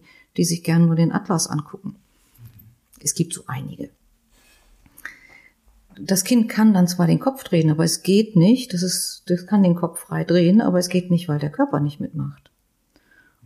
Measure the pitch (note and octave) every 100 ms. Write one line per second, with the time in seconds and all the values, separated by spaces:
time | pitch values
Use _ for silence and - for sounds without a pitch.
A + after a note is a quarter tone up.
0 | _ _ _ - F2 E2+ - E3 E3+ E3
1 | E3 - - E3 - D3+ D3+ - G3 -
2 | _ _ _ _ - - - _ _ _
3 | C#3+ - E3 - - C3+ - - - _
4 | _ _ _ _ _ _ _ _ _ _
5 | - - _ - _ _ _ _ _ -
6 | - F#3 - B3 A3 - A3 F#3+ F3 F3+
7 | E3+ E3 - C4+ - E3+ D#3+ D3+ E3 -
8 | - G3 G#3+ E3+ F3 B3+ - F3 F3+ -
9 | - - - F3 F3+ G#3 F#3 E3+ E3+ -
10 | - D#3+ E3 F3 E3+ G#3 - F3+ F3+ F3+
11 | F3+ E3+ E3+ D3 D3 - C#4 D3+ D3 -
12 | - D#3 C#3 C#3+ _ _ _ _ _ _
13 | _ _ _ _